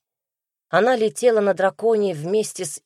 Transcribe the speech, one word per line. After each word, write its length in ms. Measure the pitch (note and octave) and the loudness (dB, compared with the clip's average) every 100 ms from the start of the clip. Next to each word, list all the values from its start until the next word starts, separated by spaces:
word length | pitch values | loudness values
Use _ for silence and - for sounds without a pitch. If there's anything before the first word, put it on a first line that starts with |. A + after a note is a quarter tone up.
| _ _ _ _ _ _ _ | _ _ _ _ _ _ _
Она 280 | E3+ A#3 B3 | 0 2 2
летела 440 | A3 - B3 A3 | -2 0 2 2
на 140 | G3+ | 2
драконе 600 | F#3 F#3+ - A3 A3 G3+ | 2 0 0 0 0 0
вместе 500 | D#3+ D#3+ G#3+ G#3 - | -4 -2 -2 -2 -6
с 160 | F3 - | -10 -12